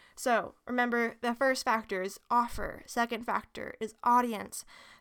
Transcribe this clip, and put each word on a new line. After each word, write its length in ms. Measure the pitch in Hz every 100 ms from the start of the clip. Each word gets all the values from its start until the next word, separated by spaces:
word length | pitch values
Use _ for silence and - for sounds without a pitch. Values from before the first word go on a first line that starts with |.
| - -
So 380 | 254 226 170 - -
remember, 500 | 247 240 233 233 233
the 140 | 240
first 300 | 233 269 262
factor 380 | 269 226 220 190
is 160 | 190 - -
offer. 520 | 240 240 - - - -
Second 380 | 240 233 226
factor 500 | 233 214 - - - -
is 140 | 220 -
audience. 640 | 240 240 247 208 202 - - - - -